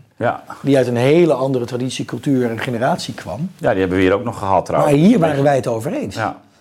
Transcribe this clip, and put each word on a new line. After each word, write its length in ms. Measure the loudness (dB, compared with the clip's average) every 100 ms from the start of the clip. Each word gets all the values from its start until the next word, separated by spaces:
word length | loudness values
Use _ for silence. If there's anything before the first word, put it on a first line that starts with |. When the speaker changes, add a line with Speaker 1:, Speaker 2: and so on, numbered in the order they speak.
| _ _
Speaker 1:
Ja. 280 | -4 -4 -10 -8
Speaker 2:
Die 160 | 2 2
uit 100 | 2
een 80 | 2
hele 380 | 4 4 4
andere 320 | 2 0 -2 -4
traditie, 400 | -6 -6 -6 -8
cultuur 440 | -6 -2 0 0
en 100 | -2
generatie 540 | -6 -2 -2 -2 -6
kwam. 360 | -12 -10 -8 -8 -4
Speaker 1:
Ja, 120 | -2
die 80 | 0
hebben 180 | 0 2
we 60 |
hier 100 | 2
ook 100 | 2
nog 140 | -2 -6
gehad 280 | 0 0 2
trouwens. 280 | 0 2 4
Speaker 2:
Maar 60 |
hier 160 | 4 4
waren 240 | 2 2
wij 120 | 2 0
het 120 | -2
over 260 | -4 -4
eens. 220 | -6 -8 -6
Speaker 1:
Ja. 220 | -6 -6 _ _